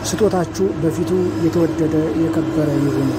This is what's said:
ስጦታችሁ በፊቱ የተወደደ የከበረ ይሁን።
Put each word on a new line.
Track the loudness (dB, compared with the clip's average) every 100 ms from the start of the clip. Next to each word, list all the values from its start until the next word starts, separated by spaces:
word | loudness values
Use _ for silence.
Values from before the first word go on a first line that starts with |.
ስጦታችሁ | -4 0 2 2 -2 -2 -2 0
በፊቱ | -2 0 -2 0 0 0
የተወደደ | 0 2 0 0 0 0 0 0
የከበረ | 0 0 -2 0 0 2
ይሁን። | 0 0 0